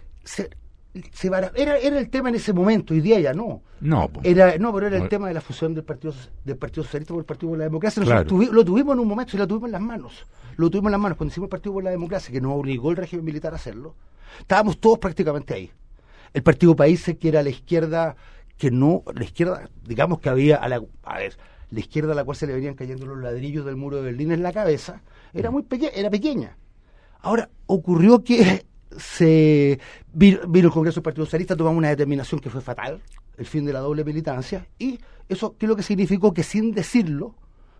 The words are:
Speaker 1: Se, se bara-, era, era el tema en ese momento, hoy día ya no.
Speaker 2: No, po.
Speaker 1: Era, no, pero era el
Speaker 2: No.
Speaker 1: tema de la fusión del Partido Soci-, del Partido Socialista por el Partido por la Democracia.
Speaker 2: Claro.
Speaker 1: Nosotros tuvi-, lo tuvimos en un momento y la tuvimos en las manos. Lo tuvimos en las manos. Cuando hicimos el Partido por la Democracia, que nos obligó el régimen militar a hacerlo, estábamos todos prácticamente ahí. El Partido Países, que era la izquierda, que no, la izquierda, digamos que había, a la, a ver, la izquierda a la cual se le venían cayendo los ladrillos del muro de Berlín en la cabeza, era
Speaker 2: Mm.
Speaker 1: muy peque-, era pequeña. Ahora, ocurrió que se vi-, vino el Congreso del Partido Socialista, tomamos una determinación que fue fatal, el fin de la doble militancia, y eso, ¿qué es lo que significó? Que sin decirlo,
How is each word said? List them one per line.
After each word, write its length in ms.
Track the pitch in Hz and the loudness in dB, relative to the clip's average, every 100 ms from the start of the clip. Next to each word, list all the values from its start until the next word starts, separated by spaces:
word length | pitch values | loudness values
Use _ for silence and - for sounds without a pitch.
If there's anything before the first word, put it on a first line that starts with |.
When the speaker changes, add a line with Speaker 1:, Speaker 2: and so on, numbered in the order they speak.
| - - | -20 -20
Speaker 1:
Se, 280 | - - 170 - - - - 185 - | -14 -10 -10 -12 -20 -20 -20 -18 -18
se 160 | - 185 | -6 -2
bara-, 200 | 190 190 | -2 -2
era, 240 | 240 285 285 | -2 0 2
era 200 | 285 285 | 2 0
el 120 | 240 | -2
tema 180 | 262 247 | -2 -2
en 60 | |
ese 180 | 233 - | -2 0
momento, 400 | 175 190 220 - | 2 4 2 2
hoy 80 | 160 | 0
día 180 | 165 220 | 4 4
ya 120 | 143 | 2
no. 300 | 151 226 110 - - | -2 -6 -10 -16 -6
Speaker 2:
No, 280 | 147 143 71 | 0 2 0
po. 100 | - | 0
Speaker 1:
Era, 360 | 180 175 185 165 | 4 8 8 6
no, 160 | 233 | 0
pero 140 | 196 202 | 0 -2
era 80 | 190 | -2
el 60 | |
Speaker 2:
No. 40 | 185 | -2
Speaker 1:
tema 200 | 202 196 | -2 -4
de 60 | |
la 60 | 165 | -6
fusión 320 | - 127 160 | -8 -6 -4
del 120 | 160 | -4
Partido 280 | 156 135 160 | -8 -10 -10
Soci-, 160 | 135 - - | -12 -16 -14
del 140 | 135 131 | -10 -10
Partido 260 | 143 160 | -8 -8
Socialista 300 | 139 147 151 | -8 -8 -8
por 80 | 170 | -10
el 40 | 156 | -8
Partido 220 | 139 165 | -8 -6
por 60 | 160 | -4
la 60 | |
Democracia. 380 | 156 160 214 220 | -4 -2 -2 0
Speaker 2:
Claro. 220 | 185 113 | 2 2
Speaker 1:
Nosotros 240 | 78 185 240 | 4 2 4
tuvi-, 40 | |
lo 120 | 220 175 | 6 6
tuvimos 260 | 202 285 | 4 2
en 80 | 254 | 0
un 80 | 220 | 0
momento 260 | 208 247 | -4 -4
y 40 | 196 | -4
la 80 | 196 | -2
tuvimos 220 | 220 240 | -4 -6
en 40 | |
las 80 | 190 | -8
manos. 460 | 220 226 120 - - - - - | -8 -10 -14 -20 -20 -20 -12 -2
Lo 100 | 165 | 0
tuvimos 200 | 196 208 | 0 0
en 40 | |
las 80 | 202 | 0
manos. 160 | 208 156 | -2 -4
Cuando 160 | 156 | -6
hicimos 140 | - 190 | -8 -10
el 40 | |
Partido 220 | 190 208 | -10 -8
por 120 | 196 | -6
la 60 | 190 | -6
Democracia, 400 | 185 165 185 147 | -6 -6 -8 -6
que 100 | 127 | -6
nos 100 | 135 | -4
obligó 380 | 143 135 131 143 | -4 -4 -4 -2
el 80 | 175 | -4
régimen 260 | 160 175 | -6 -8
militar 300 | 160 151 160 | -8 -8 -8
a 20 | 156 | -10
hacerlo, 380 | 123 107 151 - - - - - | -12 -14 -18 -20 -20 -20 -20 -12
estábamos 380 | - 196 214 - | 0 2 2 2
todos 200 | 220 220 | 4 4
prácticamente 560 | 190 160 156 147 - | 0 -2 -2 -2 -6
ahí. 160 | 107 92 - - - _ - - | -10 -12 -20 -20 -20 _ -20 -8
El 100 | - | 0
Partido 340 | 143 147 170 156 | 2 6 6 6
Países, 400 | 147 180 - 160 | 6 4 -2 -4
que 120 | 160 | 0
era 140 | 151 | 0
la 60 | 143 | 0
izquierda, 640 | 123 - 170 160 165 165 131 - - - - | -6 -2 -2 0 -2 -4 -6 -20 -20 -20 -4
que 120 | 139 | 0
no, 320 | 123 143 180 - | 4 4 2 -2
la 100 | - | -10
izquierda, 460 | 117 - 170 180 - - | -8 -4 -4 -4 -10 -18
digamos 340 | 117 117 170 160 | -8 -2 0 0
que 80 | 139 | 0
había, 280 | 131 143 147 | 2 4 4
a 120 | 117 | 2
la, 140 | 123 107 - | -6 -8 -16
a 140 | - 87 | -12 -10
ver, 180 | 98 - - - - | -10 -12 -20 -20 -12
la 100 | 110 | -10
izquierda 320 | - 151 156 | -6 -4 -2
a 20 | |
la 100 | 147 | -2
cual 120 | 131 139 | -4 -6
se 100 | 147 | -6
le 60 | |
venían 220 | 131 143 | -6 -6
cayendo 320 | 131 127 131 135 | -10 -12 -12 -12
los 100 | 135 | -10
ladrillos 460 | 123 120 139 147 | -8 -8 -6 -6
del 120 | 139 135 | -6 -8
muro 200 | 139 139 | -8 -6
de 40 | |
Berlín 300 | 131 120 156 | -6 -4 -2
en 100 | 170 | -2
la 100 | 175 | -2
cabeza, 480 | 185 196 139 - - - - - | -2 0 -2 -4 -18 -20 -20 -14
era 180 | 175 196 | -8 -4
Speaker 2:
Mm. 20 | |
Speaker 1:
muy 80 | 269 | -4
peque-, 300 | - 254 302 | -4 -4 -4
era 160 | 190 202 | -2 -2
pequeña. 480 | 202 294 240 104 - - _ _ _ _ _ | 0 -2 -4 -8 -14 -20 _ _ _ _ _
Ahora, 260 | 170 226 - - - | -2 -2 -2 -10 -2
ocurrió 560 | 185 165 170 190 240 | -2 2 6 8 8
que 440 | 247 240 185 190 - - - - - - | 6 6 6 4 -4 -20 -20 -20 -8 2
se 640 | 165 160 156 147 143 135 - - - | 6 8 6 6 4 0 -6 -20 -4
vi-, 260 | 160 196 190 180 | 6 8 6 4
vino 200 | 175 170 | 6 6
el 60 | |
Congreso 220 | 165 160 170 | 4 -2 -2
del 80 | |
Partido 200 | 165 156 | -6 -6
Socialista, 320 | 151 165 185 175 | -4 -4 -2 -2
tomamos 220 | 160 165 | 0 2
una 100 | 151 | 0
determinación 520 | 143 143 139 131 147 | 0 -2 -2 -4 -8
que 100 | 127 | -8
fue 100 | 127 | -12
fatal, 400 | 127 120 127 165 - - - - | -10 -10 -10 -12 -16 -20 -20 -16
el 80 | 120 | -8
fin 180 | 156 | -6
de 80 | 143 | -4
la 80 | 131 | -4
doble 240 | 139 151 | -4 -4
militancia, 600 | 151 151 156 131 131 190 - - | -4 -4 -4 -6 -6 -10 -10 -8
y 200 | 254 240 - - - | -8 -8 -14 -16 -10
eso, 280 | 190 220 - | -6 -6 -4
¿qué 80 | 214 | 0
es 20 | |
lo 60 | 208 | 0
que 60 | |
significó? 520 | 185 196 170 190 208 | 0 0 0 2 2
Que 80 | 170 | 0
sin 300 | 156 208 220 | -2 -2 -2
decirlo, 640 | 208 165 247 170 143 123 - - _ - | -2 0 0 0 -4 -8 -14 -20 _ -20